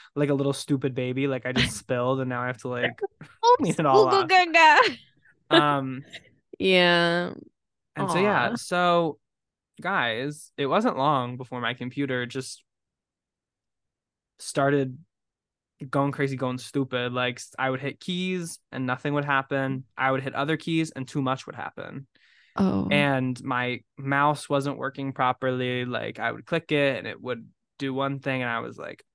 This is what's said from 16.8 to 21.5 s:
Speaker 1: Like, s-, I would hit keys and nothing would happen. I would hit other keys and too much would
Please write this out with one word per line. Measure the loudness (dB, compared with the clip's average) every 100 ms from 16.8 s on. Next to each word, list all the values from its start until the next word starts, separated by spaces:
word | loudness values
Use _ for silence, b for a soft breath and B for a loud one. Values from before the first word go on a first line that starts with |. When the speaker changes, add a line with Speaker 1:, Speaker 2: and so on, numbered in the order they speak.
| -2 -2 -4
Speaker 1:
Like, | -2 -4 -4
s-, | -10 -4
I | -2
would | -2
hit | -6 -8
keys | -8 -4 -4 -4 -6 -12 _
and | -6 -4
nothing | -4 -2 -2
would | 0
happen. | 0 0 -2 -2 -4 -8 -2
I | 0
would | 0
hit | -2 -4
other | -2 -2
keys | 0 -2 -2
and | -4 -6
too | -4
much | -2 -2
would | -6